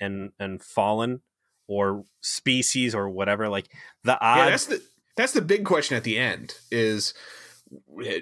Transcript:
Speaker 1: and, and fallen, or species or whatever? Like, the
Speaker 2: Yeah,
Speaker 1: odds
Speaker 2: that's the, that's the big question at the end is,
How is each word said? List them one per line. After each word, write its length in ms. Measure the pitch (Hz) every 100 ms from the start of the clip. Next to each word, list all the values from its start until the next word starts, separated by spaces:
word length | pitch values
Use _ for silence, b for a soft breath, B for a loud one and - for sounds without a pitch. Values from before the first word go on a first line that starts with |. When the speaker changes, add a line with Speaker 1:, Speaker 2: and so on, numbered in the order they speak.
Speaker 1:
and, 300 | 98 98 98 -
and 240 | 98 92
fallen, 600 | - - 101 110 117 127 _ _ _ _ -
or 380 | 101 98 101 98 _
species 760 | - - 131 127 - 131 123
or 140 | 110 98
whatever? 400 | 92 98 104 107
Like, 200 | 98 - B B B
the 140 | 120 127
Speaker 2:
Yeah, 80 | 113
Speaker 1:
odds 220 | 127 135
Speaker 2:
that's 160 | 233 -
the, 160 | - - _ _ -
that's 160 | 262
the 80 | 240
big 240 | 165 208
question 320 | 196 160 - 120
at 80 |
the 140 | 117 110
end 380 | 123 92 - - -
is, 440 | 117 110 107 - - B B B B B 69 _ 82 117 85